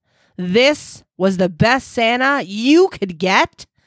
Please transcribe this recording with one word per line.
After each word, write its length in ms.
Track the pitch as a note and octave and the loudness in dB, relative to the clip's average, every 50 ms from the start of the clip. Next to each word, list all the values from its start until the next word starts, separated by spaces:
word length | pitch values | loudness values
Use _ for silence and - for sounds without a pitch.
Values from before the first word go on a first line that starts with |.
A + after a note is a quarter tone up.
| _ _ _ _ _ _ _ | _ _ _ _ _ _ _
This 680 | - F3+ F3+ F3+ A#3 B3+ C#4+ D4+ - - - - - - _ _ | -8 -4 0 2 2 4 2 2 -2 -6 -12 -14 -16 -20 _ _
was 200 | - F#3 G3 F#3+ | -2 -2 0 0
the 120 | F3+ F#3 F3 | 0 -2 -2
best 400 | E3+ D3 G#3 A3+ B3+ C4+ - - | 0 0 0 2 0 0 -4 -6
Santa 540 | - A#3+ A3+ A3+ A#3+ B3 C4 C4+ C#4+ C#4 G#3 | -4 -2 0 0 0 0 0 0 0 -2 -4
you 440 | F3+ G3 G#3+ A#3 C4 D4+ F4 F#4+ F#4 | -6 -6 -2 2 4 4 4 4 2
could 300 | - - G3+ F#3 F3 D3+ | 0 -4 -8 -8 -6 -4
get? 480 | F#3 F#3 F#3+ A#3+ E4 - _ - - - _ _ _ | -2 0 2 2 0 0 _ -12 -20 -20 _ _ _